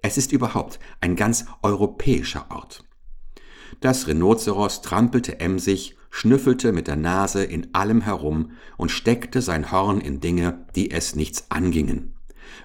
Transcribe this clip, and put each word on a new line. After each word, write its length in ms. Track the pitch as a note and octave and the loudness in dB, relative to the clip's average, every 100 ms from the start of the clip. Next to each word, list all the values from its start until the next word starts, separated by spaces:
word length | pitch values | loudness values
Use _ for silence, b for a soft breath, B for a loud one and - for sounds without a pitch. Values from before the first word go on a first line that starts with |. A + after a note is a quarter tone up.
Es 160 | G#2 C#3 | -2 -2
ist 140 | C3 | 0
überhaupt 480 | C#3 A#2+ G#2 - - B B | 0 2 -2 -4 -10 B B
ein 160 | F2 F2 | -2 2
ganz 300 | G#2 A2+ - B | 2 0 -4 B
europäischer 880 | G2+ G2 G2+ - - G2 - - - | 0 2 0 2 2 2 0 -8 -10
Ort.“ 340 | - - - - - - - - B B B B B | -14 -14 -20 -20 -20 -16 -12 -12 B B B B B
Das 260 | - - - | 0 0 0
Rhinozeros 760 | D#2 F2+ A2+ A2 G2 G#2 - | 2 4 4 2 0 -2 -4
trampelte 580 | - F#2 A#2 B2 A#2+ - | 0 4 4 2 -2 -4
emsig, 560 | F2 F#2+ F#2+ F#2+ - - b | -2 0 2 0 -2 -16 b
schnüffelte 640 | - G#2+ C3 - B2+ A#2 | -2 4 6 6 2 2
mit 160 | F2+ - | 0 0
der 80 | D2 | -2
Nase 460 | D#2+ F#2 G2 G2 | 0 0 0 0
in 320 | F#2+ E2+ E2+ | -2 -4 -4
allem 280 | F2 G2 A#2 | -2 4 2
herum 480 | G#2+ F#2+ C#2+ D#2 D#2+ B B B | 2 -2 -2 -2 -2 B B B
und 140 | E2+ | -4
steckte 500 | - - A#2+ - C3 | 0 2 0 0 -2
sein 320 | F#2 D#2+ C#2+ | 0 -2 0
Horn 300 | F#2 G2 G2+ | 0 2 0
in 180 | C#2+ C2+ | 0 -4
Dinge, 460 | E2 F2 E2+ E2+ - - | 0 2 0 -2 -6 -2
die 140 | - | -2
es 260 | E2 - - | -2 -4 -4
nichts 300 | D#2 - - | -4 -6 -6
angingen. 680 | D#2+ F2+ D#2+ C#2+ - - - - B B B | -2 0 2 0 -2 -4 -10 -14 B B B